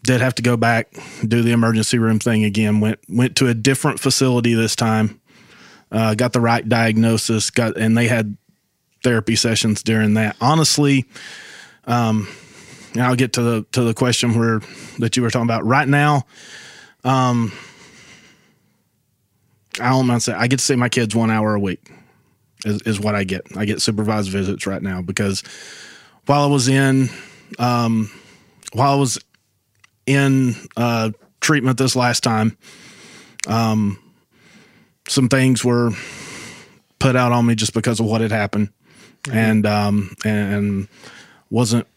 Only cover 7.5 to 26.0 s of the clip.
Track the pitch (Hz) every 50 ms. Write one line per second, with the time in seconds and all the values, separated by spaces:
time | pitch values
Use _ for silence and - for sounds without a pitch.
7.5 | - - 98 113 - - 110 110 113 117 120 117 123 113 107 104 101 _ _ _
8.5 | _ _ _ _ _ _ _ _ _ _ - 127 120 113 107 - 117 - - 117
9.5 | 110 - - 113 104 - - 110 113 110 107 104 104 110 110 107 - - 120 131
10.5 | 156 160 156 - - - 147 139 139 135 127 _ - - - - - - - -
11.5 | - - - - - _ _ - 117 120 117 113 110 110 101 - - - - -
12.5 | - - - - - - - - - 113 123 127 127 120 131 117 - 127 117 117
13.5 | 117 110 107 _ - 131 120 113 110 - 131 123 113 - - 120 110 117 117 113
14.5 | 113 107 - - - - - - - - 117 110 - 127 123 113 107 127 117 117
15.5 | 113 110 - 113 131 139 151 131 143 143 147 147 147 139 - _ - - - -
16.5 | - - - - - - - - _ _ - 127 131 131 127 123 123 120 113 104
17.5 | - - - - - - - - - - - - - - - - _ _ _ _
18.5 | _ _ _ _ _ _ _ _ _ _ _ _ _ _ _ _ _ _ _ _
19.5 | _ _ _ _ - - 113 123 131 131 127 123 120 117 - - 107 90 117 120
20.5 | 135 127 - - 139 123 123 120 - 127 120 107 104 113 113 110 110 110 107 107
21.5 | 107 104 98 95 87 - _ - - - _ _ _ _ _ _ _ _ _ _
22.5 | _ _ - 107 104 98 - 110 107 98 104 107 104 104 98 92 95 90 - -
23.5 | - 92 107 104 107 - - - 107 104 107 104 107 107 101 95 95 98 95 95
24.5 | 98 85 - 98 98 - - 98 92 92 90 85 98 - 104 98 98 - - -
25.5 | - - - - - - - - - -